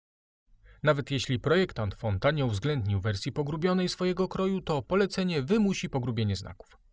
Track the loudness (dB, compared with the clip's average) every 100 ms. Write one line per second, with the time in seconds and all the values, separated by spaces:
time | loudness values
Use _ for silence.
0 | _ _ _ _ _ -20 -20 -2 2 2
1 | 0 -2 0 0 2 2 2 -2 -4 -2
2 | -2 2 2 2 0 0 -2 -2 0 0
3 | 0 -2 -4 -4 -4 0 0 2 0 0
4 | -2 0 -2 0 -2 -2 -2 -2 0 2
5 | 2 0 0 0 2 2 2 0 -2 -4
6 | -2 0 0 0 -6 -16 -20 -20 _